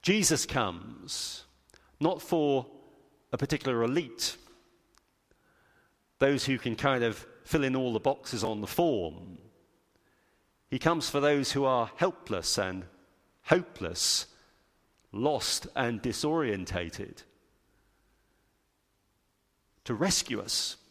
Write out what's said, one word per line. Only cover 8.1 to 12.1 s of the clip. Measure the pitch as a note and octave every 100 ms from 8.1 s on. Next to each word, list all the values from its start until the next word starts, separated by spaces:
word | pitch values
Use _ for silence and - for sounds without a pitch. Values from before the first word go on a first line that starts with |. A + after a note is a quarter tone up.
| C#3 - A#2
on | A2+ G#2+
the | G2
form. | - E3+ A#2 E2 E2 F2+ F2 F#2+ _ _ _ _ _ _ _ _ _ _ _ _
He | C3
comes | D#3+ E3 -
for | C#3+
those | C#3+ C#3+ C3+
who | C#3 C3+
are | B2+ A2+ -
helpless | F3+